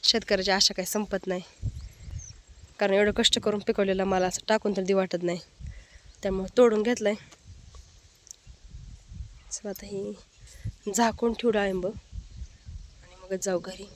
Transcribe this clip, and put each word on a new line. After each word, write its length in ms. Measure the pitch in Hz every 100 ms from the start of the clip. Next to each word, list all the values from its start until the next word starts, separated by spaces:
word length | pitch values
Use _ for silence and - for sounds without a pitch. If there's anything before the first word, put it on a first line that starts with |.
शेतकऱ्याची 480 | - 226 - 202 190
आशा 220 | 190 -
काही 120 | 196 180
संपत 400 | 214 208 196 185
नाही, 140 | 185 180 - - - - - - - - - - - - -
कारण 140 | 202
एवढं 180 | 196 208
कष्ट 280 | 208 226 -
करून 200 | 220 208
पिकवलेला 440 | 202 226 196 190 190
माल 180 | 190
असं 180 | 185 - -
टाकून 280 | 220 214 196
तर 40 |
दे 120 | 185
वाटत 300 | 196 185 175
नाही, 160 | 175 175 - - - - - - - -
त्यामुळे 320 | 202 190 185 -
तोडून 260 | 240 214
घेतलाय. 300 | 214 247 208 208 - - - - - - - - - _ - - - - - - - - - - - - -
चला 180 | - 208
आता 160 | 190 208
ही 1040 | 208 208 208 - - - - - - -
झाकून 400 | 196 233 220 233
ठेवू 180 | 226 240
डाळिंब 340 | 214 202 190 180
आणि 1300 | 220 - - - - - - - - - - - -
मगच 280 | 185 190 190
जाऊ 140 | 180
घरी. 280 | 180 185 196